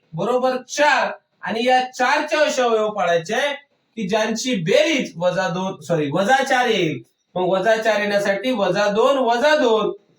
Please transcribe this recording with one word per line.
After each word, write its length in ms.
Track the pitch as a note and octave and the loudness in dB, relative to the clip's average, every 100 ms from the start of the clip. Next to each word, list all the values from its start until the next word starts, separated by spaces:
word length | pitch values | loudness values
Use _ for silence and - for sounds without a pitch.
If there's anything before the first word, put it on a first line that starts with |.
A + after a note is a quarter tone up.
| _ | _
बरोबर 440 | D#3 G3 B3+ B3+ B3+ - | -6 -2 0 0 -2 -6
चार 420 | - D4 C4 G#3 - _ _ | 0 2 2 0 -6 _ _
आणि 220 | - A3 B3 | -8 -4 2
या 140 | B3+ B3 | 2 0
चारचे 440 | - B3+ D4 D4+ D4+ | -2 0 0 0 0
असे 260 | D4 - | 0 0
अवयव 260 | A#3+ A3 G#3+ | 0 0 0
पाडायचे 500 | G#3 F3 E3+ E3 A3+ C#4+ C#4 _ _ _ - | -2 0 0 0 -2 -2 -4 _ _ _ -8
की 120 | F#3+ | -2
ज्यांची 460 | G#3+ A3+ A3+ B3+ B3 | 0 0 -2 -2 -2
बेरीज 500 | E3 A3+ D#4+ D4 F#3 D#3+ | 2 2 4 0 -4 -2
वजा 320 | F3+ F3 F#3 | -2 0 -2
दोन, 320 | E3+ F#3+ - | -4 -6 -8
सॉरी, 280 | - E3 D3 | -4 -2 0
वजा 300 | D3+ G3 C4 | 0 2 2
चार 220 | C4 B3+ B3 | 2 0 2
येईल. 360 | G3+ E3 C3+ - _ _ | 0 -2 -4 -12 _ _
मग 140 | F3+ F3+ | -4 0
वजा 280 | F#3+ G3 A3 | 0 2 2
चार 240 | A3 G3+ | 2 0
येण्यासाठी 520 | G3+ G3+ G3+ G3 B3+ | 0 0 0 -2 -2
वजा 340 | B3 F#3+ F#3+ G3+ | -2 0 0 0
दोन, 280 | G3+ C4 C#4 | 2 2 2
वजा 360 | A#3 A#3+ C#4+ D4+ | 2 2 2 2
दोन 360 | B3+ G#3+ G3 - _ | 2 2 0 -6 _